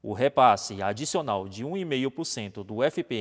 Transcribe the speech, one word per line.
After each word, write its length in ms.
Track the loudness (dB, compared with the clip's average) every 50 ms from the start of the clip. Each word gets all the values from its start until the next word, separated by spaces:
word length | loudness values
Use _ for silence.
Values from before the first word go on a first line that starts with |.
O 120 | -6 -6 -2
repasse 680 | 0 0 2 6 8 8 8 8 6 2 -8 -6 -2
adicional 680 | -2 -2 -2 -2 -4 -2 -2 -2 0 0 -2 -2 -2 -6
de 160 | -8 -8 -8
um 100 | -6 -6
e 80 | -6 -4
meio 260 | -2 0 0 0 -2
por 140 | -2 -4 -6
cento 400 | -6 -6 -6 -8 -8 -10 -12 -10
do 180 | -8 -2 0
F 220 | 0 0 0 -2 -6
P 120 | -4 -4 -4